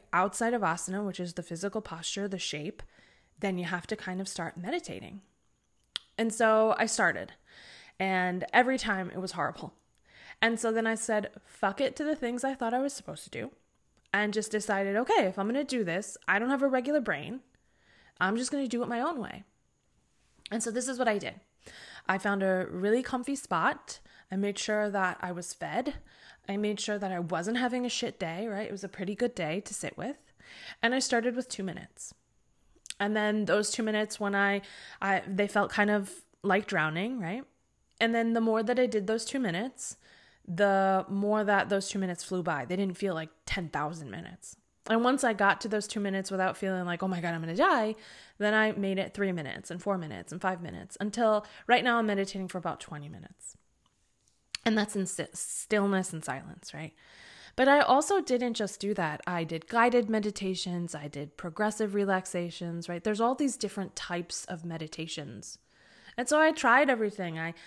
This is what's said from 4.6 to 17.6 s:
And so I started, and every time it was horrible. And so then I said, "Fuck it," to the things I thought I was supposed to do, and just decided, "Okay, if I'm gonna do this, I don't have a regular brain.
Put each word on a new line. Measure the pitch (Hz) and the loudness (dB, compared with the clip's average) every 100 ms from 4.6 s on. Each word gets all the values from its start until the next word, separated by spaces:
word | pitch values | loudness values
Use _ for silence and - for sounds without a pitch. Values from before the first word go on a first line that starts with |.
| 180 349 - 92 - 202 - _ _ _ _ _ _ - - - | -6 -6 -6 -10 -12 -16 -18 _ _ _ _ _ _ -10 -8 -2
And | 226 | -2
so | 214 226 220 220 - | 4 6 6 6 4
I | 226 | 2
started, | - 180 117 95 - _ - - - - - | 2 2 2 -6 -14 _ -20 -20 -20 -14 -4
and | 190 185 180 180 - | 0 2 2 0 2
every | - 247 262 | 4 4 2
time | 220 190 180 | 0 -2 -4
it | - | -6
was | 185 | -6
horrible. | 170 143 - - - _ _ _ - - - | -4 -4 -4 -12 -16 _ _ _ -20 -20 0
And | 226 226 | 0 2
so | 226 | 0
then | 226 226 | 2 0
I | 220 | 0
said, | - 214 202 - | 0 0 -2 -8
"Fuck | - - 185 196 | -20 -2 -2 0
it," | 269 262 | -2 0
to | |
the | 302 311 | -2 -2
things | 240 240 | -2 -2
I | 269 | -4
thought | 262 226 | -2 -2
I | 247 | 0
was | 277 | -2
supposed | - - 156 | -4 -12 -14
to | - | -12
do, | - 269 - _ _ _ _ _ | -10 -10 -12 _ _ _ _ _
and | 196 214 | 0 2
just | 214 214 | 0 -2
decided, | 214 202 196 196 202 | -2 0 0 2 2
"Okay, | 262 415 196 | 4 4 4
if | 190 | 2
I'm | 202 | 0
gonna | 254 | 0
do | 285 254 | 0 -2
this, | 185 170 208 - - | 0 -2 -4 -6 0
I | 190 | 2
don't | 240 | 2
have | 277 | 2
a | 277 | 2
regular | 262 247 294 | 2 2 0
brain. | 220 147 151 254 - _ | 0 -4 -6 -10 -14 _